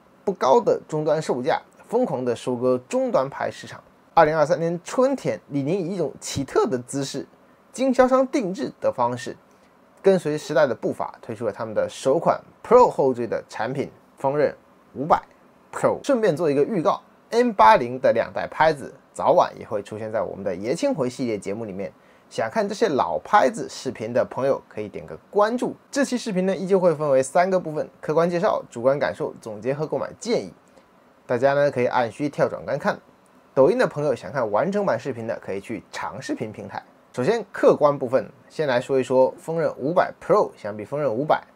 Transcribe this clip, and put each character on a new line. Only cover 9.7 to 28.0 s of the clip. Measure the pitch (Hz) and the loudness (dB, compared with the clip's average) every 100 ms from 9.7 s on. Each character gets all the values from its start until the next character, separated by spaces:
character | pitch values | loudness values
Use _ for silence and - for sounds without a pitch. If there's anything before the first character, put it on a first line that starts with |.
| _ _ _ | _ _ _
跟 | 196 190 | 2 2
随 | 151 151 | 2 -6
时 | - | -2
代 | 151 143 | 2 2
的 | |
步 | 113 180 | 2 -4
伐， | 127 - - | -4 -8 -10
推 | - 110 | -12 -6
出 | 117 | -6
了 | |
他 | 98 | -6
们 | 113 | -6
的 | 104 90 | -2 -4
首 | - 131 165 | -2 0 2
款 | 170 104 - _ | 2 -2 -4 _
Pro | - 240 226 | 4 6 6
后 | - 139 | 4 0
缀 | 120 113 | 0 -2
的 | 98 - | -6 -6
产 | - 113 | -8 -6
品 | 135 110 - _ - | -4 -6 -10 _ -6
锋 | 135 147 | -2 0
刃 | 131 - _ _ _ | 0 -2 _ _ _
五 | - 151 | -6 0
百 | - - _ _ _ _ | 0 -2 _ _ _ _
Pro。 | - 131 98 | -2 0 0
顺 | - 262 | 0 2
便 | 214 147 | 2 2
做 | 170 | 2
一 | 139 | 2
个 | |
预 | 143 208 | 0 0
告 | 165 160 - _ _ | 0 -2 -6 _ _
，N | 226 247 | 0 2
八 | 208 220 214 | 6 6 6
零 | 120 127 | 2 0
的 | 127 | 2
两 | 113 98 | 2 0
代 | 98 87 | -4 -6
拍 | - 160 | 0 2
子 | 147 98 - _ | 2 -6 -16 _
早 | - 101 | -2 2
晚 | 170 110 98 | 4 2 -2
也 | |
会 | 95 107 | -8 -8
出 | 101 107 | -6 -10
现 | 110 | -6
在 | 107 | -4
我 | 90 | -4
们 | 87 | -6
的 | 98 | -6
爷 | 90 107 | -4 -4
青 | 170 - | -2 -2
回 | 262 127 | 0 -4
系 | 127 | -2
列 | 123 104 | -4 -4
节 | 95 | -4
目 | 101 | -8
里 | 113 | -8
面。 | 95 98 - _ _ _ | -8 -10 -12 _ _ _
想 | - 113 | -6 -2
看 | 226 202 | -2 -2
这 | |
些 | 208 208 | 0 0
老 | 131 85 78 | 0 0 -4
拍 | - 208 254 | 2 4 4
子 | 226 135 | 0 -8
视 | - 131 | -10 -10
频 | 104 110 | -8 -4
的 | 123 95 | -2 -2
朋 | - 135 | -2 -2
友， | 123 - | -2 -6
可 | - | -12
以 | 104 | -10
点 | 87 80 | -12 -14
个 | 80 _ | -16 _
关 | 196 208 247 | 2 2 2
注。 | 214 - _ | -6 -8 _
这 | 277 | -2
期 | 277 247 | -2 -2
视 | - | -4
频 | 185 | -2
呢， | 185 | -2
依 | 180 175 | -2 0
旧 | 190 | 2
会 | 175 | 4
分 | 151 156 | 2 2
为 | 131 | 2
三 | 131 180 180 | 4 2 2
个 | 185 | 0
部 | 160 | -2
分： | 151 - - | -6 -8 -8